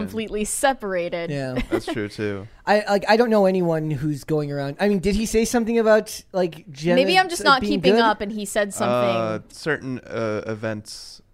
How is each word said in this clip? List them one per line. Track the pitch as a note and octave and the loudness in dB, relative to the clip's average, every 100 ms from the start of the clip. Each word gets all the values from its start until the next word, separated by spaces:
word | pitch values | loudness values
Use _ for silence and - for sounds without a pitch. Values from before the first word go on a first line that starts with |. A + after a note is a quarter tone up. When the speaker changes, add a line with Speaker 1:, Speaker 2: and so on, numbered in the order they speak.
Speaker 1:
completely | G#3 G#3+ A3 G#3 G#3 | -6 -6 -6 -6 -6
separated. | - C#4 C4 G#3 F#3 F3 E3+ E3+ | 0 0 0 -4 -4 -4 -4 -4
Speaker 2:
Yeah. | C#3+ C3 B2+ A#2+ | -4 -4 -4 -2
Speaker 3:
That's | E4+ - | -4 -4
true, | C3 G#2 | -4 -6
too. | - G#2 G2+ G#2 - | -4 -6 -6 -10 -6
Speaker 2:
<laughs> | - | 0
I, | G#3 G#3 | 2 2
like, | G3+ F#3+ | 0 4
I | A3 | 2
don't | B3 | 4
know | G#3+ F#3+ | 4 4
anyone | F#3 E3+ D#3+ D#3 | 2 0 0 -2
who's | C#3+ D3+ C#3+ | -2 -4 -4
going | - D#3 D3 | -4 -4 -2
around. | C#3+ C#3 D3 | -6 -6 -2
I | G#3 | 0
mean, | G3+ | 2
did | F#3 G#3 | 0 0
he | A3 | 0
say | A3 | 0
something | A3+ B3 A3+ A#3 | 2 2 2 2
about, | A3 G#3+ G#3+ - - | 6 4 2 -8 -6
like, | F#3+ F3+ D3+ - | -2 -2 -4 -16
gen-, | C#3 D#3+ F3 | -4 2 4
Speaker 1:
Maybe | D4+ F#4 | 6 4
I'm | F#4 | 2
just | E4+ | 0
Speaker 2:
uh, | D4+ | 2
Speaker 1:
not | C4 | 4
Speaker 2:
being | G#3 | 2
Speaker 1:
keeping | G3+ F3 A3+ | 2 4 6
Speaker 2:
good? | |
Speaker 1:
up | A3+ G#3 | 4 2
and | G#3 | -4
he | G#3+ G3+ | -6 -4
said | A3 G#3 | -2 -2
something. | - A#2+ | -2 0
Speaker 3:
Uh, | B2 A#2+ A#2 A2 G#2+ - | 2 2 2 -2 -4 -8
certain, | - D#3+ C#3+ C3 B2 | -8 -4 -4 -4 -10
uh, | - A2 A2 G#2+ - | -8 -4 -2 -2 -4
events, | A2 A2 G#2+ G#2+ - - - _ | -6 -6 -6 -10 -16 -18 -20 _